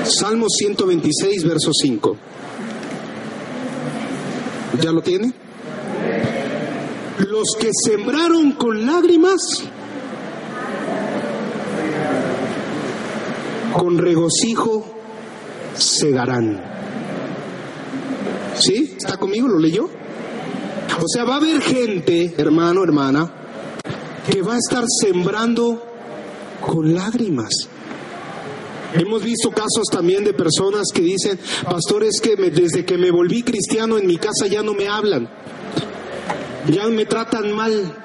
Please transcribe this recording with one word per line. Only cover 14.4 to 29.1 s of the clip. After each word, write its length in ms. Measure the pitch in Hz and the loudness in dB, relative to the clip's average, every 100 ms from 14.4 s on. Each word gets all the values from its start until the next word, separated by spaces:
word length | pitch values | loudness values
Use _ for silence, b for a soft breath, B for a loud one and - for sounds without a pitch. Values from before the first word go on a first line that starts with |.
| 226 226 220 220 214 - - - - - - - - - | 2 2 2 0 -2 -14 -14 -14 -14 -14 -14 -12 -10 -2
segarán. 840 | - - 156 127 127 127 113 107 - - - - - 262 - - - - - - - 269 269 262 196 - 196 - | 0 2 2 2 2 2 0 -2 -6 -10 -8 -8 -8 -8 -8 -8 -10 -10 -12 -12 -10 -8 -6 -6 -4 -4 -6 0
¿Sí? 360 | - 202 311 - | 2 2 0 -2
¿Está 200 | - 190 | -6 -2
conmigo? 300 | - 208 254 | -2 2 2
¿Lo 100 | 185 | 4
leyó? 280 | 160 175 - | 4 2 -2
O 1200 | - - - - - - - - - - - 165 | -6 -14 -12 -10 -10 -8 -8 -6 -8 -4 -2 0
sea, 160 | 247 | 0
va 120 | 240 269 | 0 2
a 20 | |
haber 240 | 311 311 | 4 2
gente, 760 | - 254 233 196 160 170 175 170 | 2 2 2 2 2 2 2 2
hermano, 460 | 151 156 170 175 | 4 6 6 4
hermana, 560 | 185 151 139 143 170 - - - - - - - - - - | 4 4 4 4 2 -4 -14 -12 -12 -10 -10 -10 -10 -10 -2
que 100 | 196 | 0
va 140 | 185 240 | 2 0
a 20 | |
estar 260 | 233 254 233 - | 0 0 2 2
sembrando 840 | 214 180 180 208 226 233 233 233 - - - - - - - - | 4 4 2 2 2 4 2 0 -6 -14 -12 -12 -12 -12 -14 -8
con 320 | - 160 156 | -2 2 4
lágrimas. 580 | 170 196 240 220 143 107 - - - - - - - - - - - - - - | 2 2 0 2 0 0 -2 -4 -12 -14 -12 -12 -12 -12 -12 -10 -10 -12 -12 -2
Hemos 300 | 160 180 | 0 2